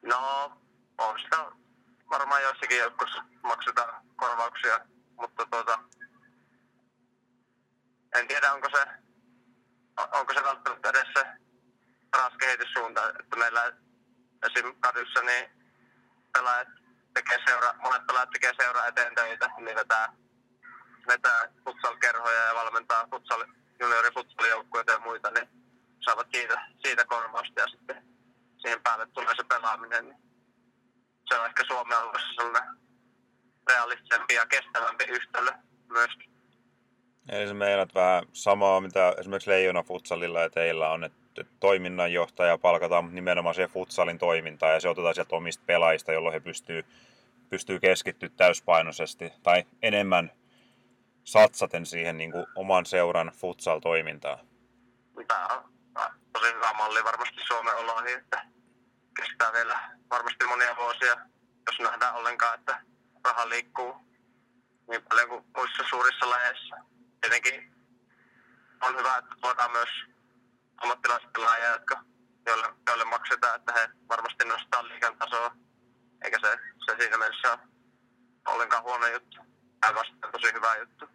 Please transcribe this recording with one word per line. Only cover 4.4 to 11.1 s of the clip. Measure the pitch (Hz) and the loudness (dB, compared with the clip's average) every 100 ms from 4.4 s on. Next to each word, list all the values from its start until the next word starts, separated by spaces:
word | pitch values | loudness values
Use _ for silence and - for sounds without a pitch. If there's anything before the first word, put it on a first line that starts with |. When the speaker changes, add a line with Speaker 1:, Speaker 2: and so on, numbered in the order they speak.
| 117 - 123 110 - _ _ - | -4 -2 0 0 -2 _ _ -12
Speaker 1:
mutta | 117 - 117 | -12 -6 -4
tuota, | 117 113 113 - _ - _ _ _ _ _ _ _ _ _ _ _ _ _ _ _ _ _ _ _ _ 123 | -2 -2 -2 -4 _ -20 _ _ _ _ _ _ _ _ _ _ _ _ _ _ _ _ _ _ _ _ -4
en | 120 | 0
tiedä, | 135 143 | 0 2
onko | 139 139 | 0 0
se, | 143 139 - _ _ _ _ _ _ _ _ _ - - | 0 0 -4 _ _ _ _ _ _ _ _ _ -8 -2
onko | - 135 | -2 0
se | 135 | 0
välttämättä | 139 135 135 120 - | 0 -2 -6 -4 0
edes | 131 131 | 0 2